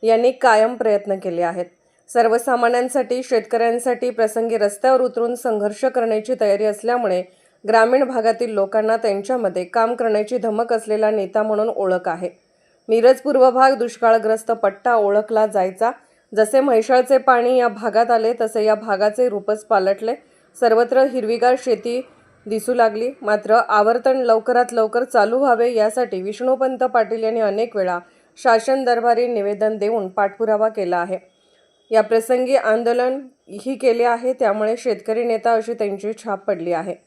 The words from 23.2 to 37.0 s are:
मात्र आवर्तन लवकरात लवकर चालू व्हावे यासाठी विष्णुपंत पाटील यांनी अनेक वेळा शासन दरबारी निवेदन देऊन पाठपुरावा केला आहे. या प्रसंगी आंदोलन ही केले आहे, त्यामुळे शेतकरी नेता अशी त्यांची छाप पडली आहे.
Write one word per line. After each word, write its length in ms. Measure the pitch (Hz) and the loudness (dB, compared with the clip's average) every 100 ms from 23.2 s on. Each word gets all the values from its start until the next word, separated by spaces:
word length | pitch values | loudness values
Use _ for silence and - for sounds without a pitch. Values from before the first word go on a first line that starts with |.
मात्र 320 | 208 208 208 | -2 -2 2
आवर्तन 640 | 220 - 208 208 240 247 262 | 2 4 2 2 2 2 0
लवकरात 480 | 240 226 220 247 247 | 2 0 2 0 0
लवकर 320 | 240 220 233 | 0 0 0
चालू 360 | 254 240 208 240 | 0 0 2 2
व्हावे 340 | 277 233 233 | 2 2 2
यासाठी 480 | 233 214 220 240 185 | 2 0 0 -4 -4
विष्णुपंत 560 | 185 208 254 254 262 262 | -6 -6 -2 0 -2 -2
पाटील 460 | 262 247 214 220 | 0 0 0 -2
यांनी 160 | 220 226 | -2 0
अनेक 360 | 214 202 233 214 | -2 -2 -4 -2
वेळा 240 | 185 175 175 _ _ _ | -2 -4 -8 _ _ _
शासन 400 | 262 226 220 269 | 2 2 2 -2
दरबारी 440 | 254 240 233 233 247 | 0 0 2 2 0
निवेदन 500 | 233 202 208 214 220 | -2 -4 -2 -2 0
देऊन 300 | 202 226 190 | -2 -2 -4
पाठपुरावा 640 | 190 202 196 226 214 220 | -2 -2 -2 -2 0 0
केला 280 | 220 185 175 | -2 -4 -2
आहे. 220 | 175 185 _ _ _ _ _ _ _ | -4 -8 _ _ _ _ _ _ _
या 100 | 220 | 0
प्रसंगी 540 | 220 226 226 247 254 - | 2 0 2 -2 2 0
आंदोलन 720 | - 220 233 247 247 269 262 _ _ | 2 0 0 0 0 -4 -10 _ _
ही 280 | 202 254 269 | -12 -8 -2
केले 280 | 262 233 | 0 2
आहे, 300 | 240 233 247 | 2 0 -2
त्यामुळे 420 | 254 233 208 214 233 | 0 0 0 -2 -2
शेतकरी 460 | 254 208 - 220 | -2 -4 -4 -4
नेता 300 | 240 226 226 | -2 -2 0
अशी 200 | 226 220 | 0 -2
त्यांची 380 | 233 208 196 202 220 | -4 -4 -4 -8 -8
छाप 240 | 226 196 196 | -8 -8 -4
पडली 260 | 185 170 | -4 -2
आहे. 220 | 170 185 - | -4 -4 -12